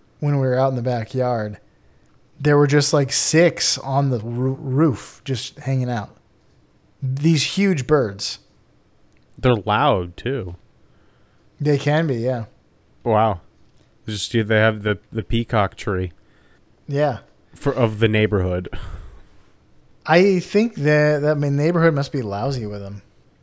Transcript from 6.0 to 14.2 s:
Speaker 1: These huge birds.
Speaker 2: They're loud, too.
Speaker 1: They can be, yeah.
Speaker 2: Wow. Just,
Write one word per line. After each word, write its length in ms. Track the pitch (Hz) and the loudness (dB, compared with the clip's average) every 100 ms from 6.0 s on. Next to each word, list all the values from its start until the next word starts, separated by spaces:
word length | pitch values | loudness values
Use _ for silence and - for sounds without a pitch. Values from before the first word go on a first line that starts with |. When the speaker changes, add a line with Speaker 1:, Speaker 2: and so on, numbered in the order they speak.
| - _ _ _ _ _ _ _ _ - | -6 _ _ _ _ _ _ _ _ -8
Speaker 1:
These 420 | 135 135 160 156 - 190 | -6 0 2 2 0 0
huge 300 | 196 156 120 | 0 0 2
birds. 520 | 147 110 98 - - _ _ _ _ _ _ _ _ _ - | 0 0 -4 -10 -10 _ _ _ _ _ _ _ _ _ -2
Speaker 2:
They're 180 | 123 113 | 2 2
loud, 600 | 107 107 143 101 87 - | 2 0 2 0 -2 -8
too. 380 | 123 135 92 85 _ _ _ _ _ _ _ _ _ - | -8 -6 -8 -14 _ _ _ _ _ _ _ _ _ -6
Speaker 1:
They 180 | 147 139 | -2 0
can 300 | 147 151 160 | 2 0 0
be, 80 | 120 | -2
yeah. 300 | 120 123 110 _ _ _ _ _ | -2 -4 -8 _ _ _ _ _
Speaker 2:
Wow. 380 | 120 107 110 92 - _ _ _ _ _ - | 0 2 2 -2 -10 _ _ _ _ _ -10
Just, 280 | 104 | -8